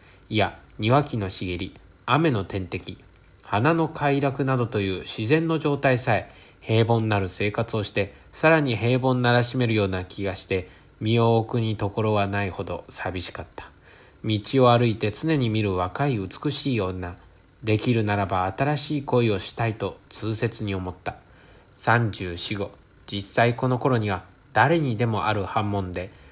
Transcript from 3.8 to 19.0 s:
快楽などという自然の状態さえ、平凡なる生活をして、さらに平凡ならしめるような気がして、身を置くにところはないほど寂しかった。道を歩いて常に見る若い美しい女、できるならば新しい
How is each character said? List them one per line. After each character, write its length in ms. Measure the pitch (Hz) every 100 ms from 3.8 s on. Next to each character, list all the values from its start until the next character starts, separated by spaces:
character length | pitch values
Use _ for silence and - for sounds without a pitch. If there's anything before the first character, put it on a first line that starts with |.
| 160
快 320 | - 143 139
楽 240 | 135 131
な 120 | 135 131
ど 100 | 113
と 140 | 107
い 180 | 98 92
う 20 |
自 260 | - - 110
然 220 | 156 165
の 100 | 160
状 180 | 156 139
態 220 | 139 123
さ 160 | 123
え、 160 | 101 - - - -
平 260 | - 113 110
凡 140 | 117
な 160 | 110 104
る 100 | 92
生 220 | - 104
活 260 | 110 110 110
を 60 |
し 80 | 98
て、 240 | 104 98 - -
さ 180 | - 160
ら 100 | 160
に 160 | 143 107
平 240 | 117 127
凡 140 | 131 127
な 160 | 123
ら 100 | 120
し 140 | 120 131
め 100 | 120
る 80 |
よ 120 | 107 98
う 20 |
な 160 | 95
気 200 | 90 -
が 120 | 98 92
し 80 |
て、 240 | - 95 - - - -
身 180 | 110 117
を 200 | 117 113
置 140 | 107
く 80 | 120
に 160 | 110 104
と 120 | 101
こ 120 | 113
ろ 100 | 107
は 160 | 104 98
な 160 | 101
い 60 | 98
ほ 120 | -
ど 220 | 87 85 -
寂 320 | - 90 90
し 100 | 87
か 100 | -
っ 40 | - -
た。 140 | - - - - - -
道 160 | 117 104 - 135
を 60 | 123
歩 160 | 120 120
い 100 | 101
て 140 | 107
常 260 | - 160 151
に 120 | 120
見 140 | 110
る 120 | 104
若 320 | 90 90 - 143
い 120 | 113
美 340 | 92 - 151
し 220 | - 143
い 60 | 117
女、 360 | 92 92 87 90 - _ _ _
で 140 | 110 107
き 140 | -
る 120 | 113
な 120 | 104 101
ら 80 |
ば 260 | 98 95 92 -
新 200 | 135 151
し 200 | -
い 40 | 151